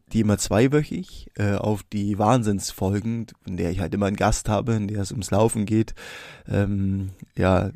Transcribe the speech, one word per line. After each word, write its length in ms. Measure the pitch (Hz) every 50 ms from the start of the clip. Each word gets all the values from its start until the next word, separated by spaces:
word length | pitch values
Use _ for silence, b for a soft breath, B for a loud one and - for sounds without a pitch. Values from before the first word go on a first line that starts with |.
| _ _
die 80 | - 110
immer 180 | 107 104 104 95
zweiwöchig, 920 | - - 101 104 127 135 143 151 151 - - 180 185 - - - - - -
äh, 200 | - 104 101 101
auf 260 | 95 - 107 107 101
die 380 | - _ - 104 101 104 104 95
Wahnsinnsfolgen, 1040 | 110 107 127 127 113 107 101 95 - - - - 101 95 101 104 101 113 117 117 110 - - - _ 101
in 100 | 92 87
der 140 | 90 85
ich 80 | 87 95
halt 140 | 85 78 -
immer 100 | 101 98
einen 100 | 98 101
Gast 320 | - - 107 - - - -
habe, 260 | 107 101 104 117 113
in 140 | 107 104 98
der 140 | 107 104
es 100 | 98 95
ums 200 | 101 107 92 -
Laufen 340 | - 101 107 117 - 110 104
geht, 300 | 95 110 110 113 - B B B B B B B B B B B -
ähm, 600 | 101 101 101 98 101 98 98 98 98 98 98 95 95 - - - _
ja, 360 | - 92 92 92 90 101 95 -